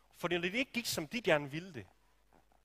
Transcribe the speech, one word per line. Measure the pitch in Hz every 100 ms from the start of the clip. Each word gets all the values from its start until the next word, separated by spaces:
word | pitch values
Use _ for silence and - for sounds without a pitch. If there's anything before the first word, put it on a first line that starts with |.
| _ -
For | 170
når | 175
det | 180
ikke | 226 277
gik, | 233 226
som | - 151
de | 240
gerne | 196 151 147
ville | 151 190
det, | 135 95 _ _ _ _ - _ _